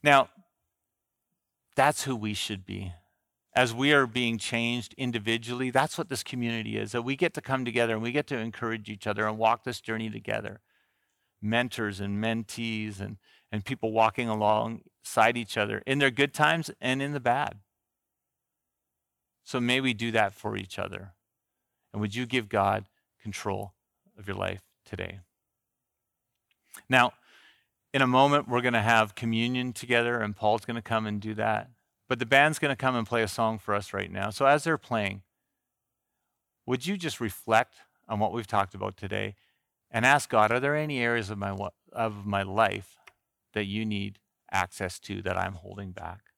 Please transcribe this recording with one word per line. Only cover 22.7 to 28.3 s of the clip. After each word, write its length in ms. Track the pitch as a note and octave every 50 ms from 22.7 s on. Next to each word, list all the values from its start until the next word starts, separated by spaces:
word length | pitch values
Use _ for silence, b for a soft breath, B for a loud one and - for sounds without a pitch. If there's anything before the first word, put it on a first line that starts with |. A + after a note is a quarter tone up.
| G2+ G2+ G2+ _ _ _ _ _ _ _
control 520 | _ A2 G2 - - G#2+ G2 G2+ G2+ G2 _ _ _ _ _ _ _ _ _ -
of 100 | G#2 G2+
your 100 | G2 G2
life 260 | F#2+ F#2 F#2+ F#2+ _ _ _ _ _
today? 360 | - - F#2+ F#2+ - - G2+ F#2 _ _ _ _ _ _ _ _ _ _ _ _ _ _ _ _ _ _ _ _ _ _ _ _ _ _ _ _ B B B B B
Now, 220 | B2+ B2+ B2 A#2+ - _ b b b b b b b b b b b _ _ _ -
in 80 | C#3
a 60 | C3+ B2+
moment, 420 | B2+ B2+ C#3 C#3+